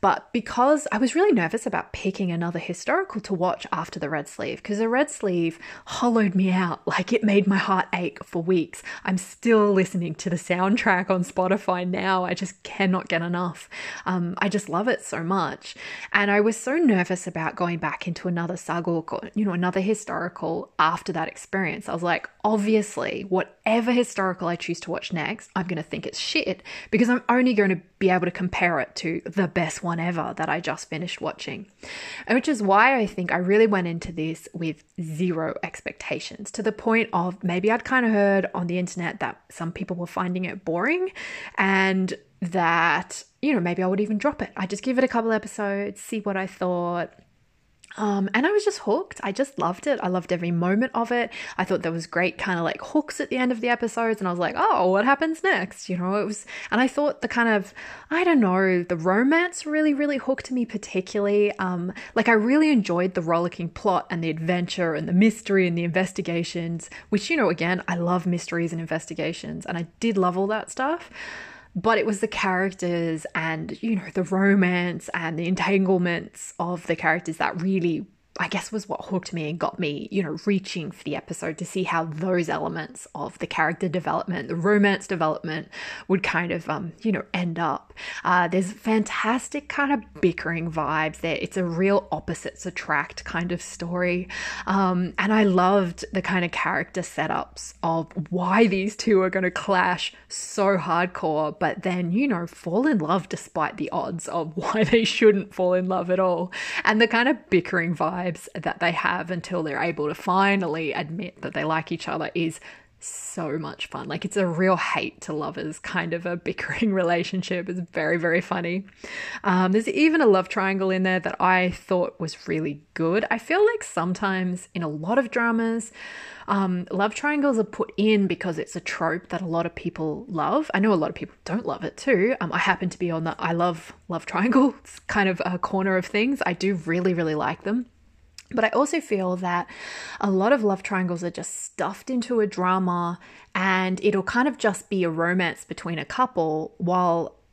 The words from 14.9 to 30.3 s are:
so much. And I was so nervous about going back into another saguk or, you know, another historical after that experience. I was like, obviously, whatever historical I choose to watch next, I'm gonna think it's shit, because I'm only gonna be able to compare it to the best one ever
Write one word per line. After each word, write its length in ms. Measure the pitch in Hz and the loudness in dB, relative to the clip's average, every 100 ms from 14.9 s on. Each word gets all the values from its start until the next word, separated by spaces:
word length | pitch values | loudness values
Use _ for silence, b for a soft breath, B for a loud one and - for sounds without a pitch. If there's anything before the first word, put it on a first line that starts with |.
| 233 | -2
so 220 | - 190 | -4 -6
much. 500 | 165 190 151 - - - B B B | -2 0 0 -4 -12 -16 B B B
And 180 | - 202 | 0 2
I 100 | 208 | 2
was 160 | 214 220 | 2 -2
so 200 | - 302 | -4 2
nervous 500 | 320 196 175 180 - | 4 4 2 -4 -6
about 300 | 165 160 - | -6 -6 -4
going 220 | 175 170 | -4 -2
back 280 | 160 - - | -6 -6 -8
into 220 | 170 185 | -6 -4
another 260 | 170 170 | -4 -4
saguk 580 | 180 - 170 170 165 160 | -8 -6 -4 -2 -2 -4
or, 180 | - - | -8 -6
you 100 | - | -2
know, 80 | 208 | -2
another 280 | 180 180 190 | 0 0 0
historical 920 | 190 214 - 165 175 - 165 170 - - | 0 -2 -4 -6 -6 -6 -4 -4 -6 0
after 340 | 160 170 - | 0 2 -4
that 160 | 165 160 | -4 -4
experience. 600 | - - 190 180 - - | -8 -6 -2 -2 -4 -6
I 60 | |
was 80 | 170 | -4
like, 260 | 175 165 - _ | 0 -2 -4 _
obviously, 800 | 214 220 208 220 208 - - - | 0 2 4 2 2 -4 -4 -6
whatever 680 | 190 185 - _ - 226 233 | -2 -2 -2 _ 0 2 2
historical 560 | 247 233 - 190 180 170 | 2 0 0 -2 0 -4
I 100 | 170 | -4
choose 220 | - 170 | -4 -6
to 100 | - | -6
watch 220 | 165 - | -8 -4
next, 380 | 175 147 143 - - | -4 -4 -6 -6 -4
I'm 100 | 175 | -2
gonna 160 | 165 | -4
think 240 | 151 139 - | -6 -8 -8
it's 120 | - | -8
shit, 440 | - - - 180 B B B | -2 0 0 -4 B B B
because 180 | 220 233 | 2 4
I'm 140 | 247 - | 4 4
only 260 | 240 254 | 4 4
gonna 260 | 214 196 180 - _ | 4 4 2 -2 _
be 120 | 190 | 4
able 160 | 180 175 | 4 2
to 40 | |
compare 480 | - 180 - 180 160 | -2 -4 0 2 2
it 160 | 127 - | -2 -4
to 240 | 165 170 | -6 -6
the 240 | - 170 180 | -4 -2 0
best 340 | - 160 - | 0 -2 -4
one 160 | 175 170 | -4 -2
ever 360 | 170 170 151 | -2 -2 -4